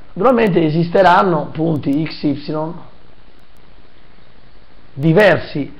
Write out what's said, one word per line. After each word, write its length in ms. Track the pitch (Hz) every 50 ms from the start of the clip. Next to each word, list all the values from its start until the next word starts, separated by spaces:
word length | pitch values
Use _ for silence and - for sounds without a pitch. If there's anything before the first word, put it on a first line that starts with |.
| - - -
naturalmente 480 | 170 202 262 254 233 226 196 165 175
esisteranno 880 | 160 151 147 170 165 170 175 196 185 170 175 196 202 185 165 147 139 135 -
punti 520 | 156 156 165 160 135 - 147 139 156 160
x, 180 | 151 - - -
y 500 | 147 135 131 - 165 156 156 156 165 170 160 - - - - - - - - - - - - - - - - - - - - - - - - - - - - - - - - - - - - - - - - - - -
diversi 800 | 135 147 160 160 208 214 185 151 123 - - - 151 131 - - -